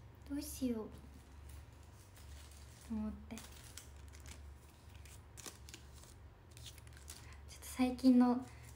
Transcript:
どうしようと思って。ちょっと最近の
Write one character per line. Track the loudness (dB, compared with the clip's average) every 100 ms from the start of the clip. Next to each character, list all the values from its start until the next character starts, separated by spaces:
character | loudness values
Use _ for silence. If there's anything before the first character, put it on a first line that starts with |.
| -16 -16 -4
ど | -2
う |
し | -2 2 2
よ | 2
う | -2 -8 -14 -16 -16 -14 -12 -12 -12 -16 -16 -16 -16 -16 -14 -12 -12 -14 -14 -14 -2
と |
思 | 0 0
っ | -2 -8
て。 | -8
ち |
ょ |
っ | -10 -14 -12 -12 -12 -14 -12 -12 -12 -12 -12 -14 -16 -18 -16 -14 -14 -14 -14 -12 -12 -10 -14 -14 -14 -16 -16 -14 -16 -16 -16 -12 -12 -12 -14 -14 -12 -12 -12 -14 -14 -12
と |
最 | -8 4 6 10
近 | 12 12
の | 12 8 2 -10 -12